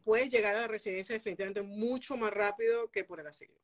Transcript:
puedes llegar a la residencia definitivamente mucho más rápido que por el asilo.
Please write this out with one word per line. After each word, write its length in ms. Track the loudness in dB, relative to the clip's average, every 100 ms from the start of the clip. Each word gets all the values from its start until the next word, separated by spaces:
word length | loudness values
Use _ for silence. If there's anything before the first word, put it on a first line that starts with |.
puedes 260 | 2 4 4
llegar 240 | 4 4
a 60 | 2
la 80 | 0
residencia 460 | -4 -4 -6 -4 -6
definitivamente 460 | -4 -4 -4 -4
mucho 540 | -6 -2 0 0 -2 -2
más 160 | 0
rápido 600 | 2 0 2 2 2 0
que 100 | -4
por 160 | -6 -8
el 80 | -12
asilo. 280 | -14 -20 _